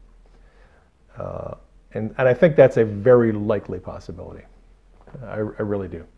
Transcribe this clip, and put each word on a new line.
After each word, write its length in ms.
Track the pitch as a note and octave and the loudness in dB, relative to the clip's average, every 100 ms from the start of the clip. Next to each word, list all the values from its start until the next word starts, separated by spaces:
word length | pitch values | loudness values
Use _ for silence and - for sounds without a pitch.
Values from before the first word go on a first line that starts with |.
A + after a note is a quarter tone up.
| - _ _ _ _ _ - _ _ _ _ - | -20 _ _ _ _ _ -20 _ _ _ _ -14
Uh, 360 | G1+ - - - - _ _ | -12 -10 -12 -16 -20 _ _
and, 200 | A2 A2 - | -10 -8 0
and 100 | C3 | 0
I 60 | |
think 240 | B2 F3 D3+ | 4 4 6
that's 200 | C3 C3 | 6 6
a 60 | |
very 480 | A2 G2+ G#2 B2 A#2 | 0 0 4 6 6
likely 480 | G#2 G#2 G#2 - F#2 | 0 -2 -4 -4 -12
possibility. 640 | - F2 - E2+ - - - _ _ _ _ _ - - | -12 -16 -14 -16 -16 -18 -20 _ _ _ _ _ -20 -20
I, 120 | A2+ G2+ | -12 -8
I 40 | |
really 480 | G#2+ - G#2+ G2+ F#2 | -6 -6 -4 -4 -6
do. 160 | E2+ E2 | -12 -16